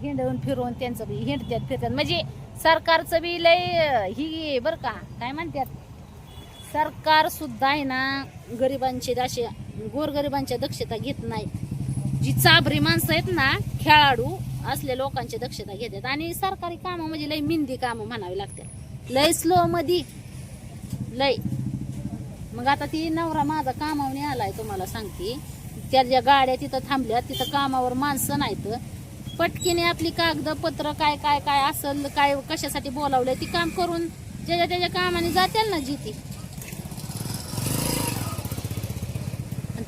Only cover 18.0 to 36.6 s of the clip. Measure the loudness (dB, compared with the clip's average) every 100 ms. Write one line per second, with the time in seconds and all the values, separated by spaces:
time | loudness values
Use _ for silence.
18 | -6 -6 -4 -6 -6 -10 -14 -14 -12 -12
19 | -2 4 4 4 4 6 4 2 2 0
20 | -2 -10 -14 -14 -14 -14 -14 -14 -10 -6
21 | -6 0 2 2 -2 -4 -4 -4 -6 -8
22 | -8 -8 -10 -10 -10 -2 2 2 0 -2
23 | 0 0 0 0 2 0 -2 -2 -2 -2
24 | -2 -2 -2 -2 -2 -4 -6 -4 -4 -6
25 | -8 -6 -6 -6 -8 -12 -12 -12 2 4
26 | 6 4 6 6 6 2 -2 -4 0 0
27 | 2 0 0 -4 -2 0 2 2 0 2
28 | 0 0 0 0 0 -2 -4 -4 -6 -10
29 | -12 -12 -10 -2 0 0 0 2 2 0
30 | -2 2 2 2 -2 -2 -2 -2 -4 2
31 | 2 2 2 2 4 4 2 0 -2 -2
32 | -2 4 4 4 -2 -4 -2 -4 -4 -2
33 | 2 4 4 0 0 0 0 0 0 0
34 | -4 -6 -12 -8 0 2 2 2 0 0
35 | 2 2 2 4 4 4 2 0 -2 -4
36 | -6 -8 -10 -12 -12 -12